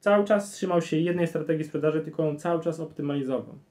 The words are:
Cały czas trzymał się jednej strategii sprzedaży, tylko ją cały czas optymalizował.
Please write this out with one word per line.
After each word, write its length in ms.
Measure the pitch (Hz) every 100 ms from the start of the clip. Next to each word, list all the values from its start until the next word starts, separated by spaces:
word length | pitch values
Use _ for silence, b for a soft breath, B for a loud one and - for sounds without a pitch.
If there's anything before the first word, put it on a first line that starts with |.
Cały 240 | - 208
czas 280 | 202 208 -
trzymał 300 | - 185 175
się 140 | 165 156
jednej 300 | 170 175 165
strategii 380 | 160 151 160
sprzedaży, 360 | 151 147 151 156
tylko 240 | 151 143
ją 120 | 156 147
cały 260 | 175 170
czas 180 | 165 160
optymalizował. 720 | 156 - 143 143 131 127 104 - _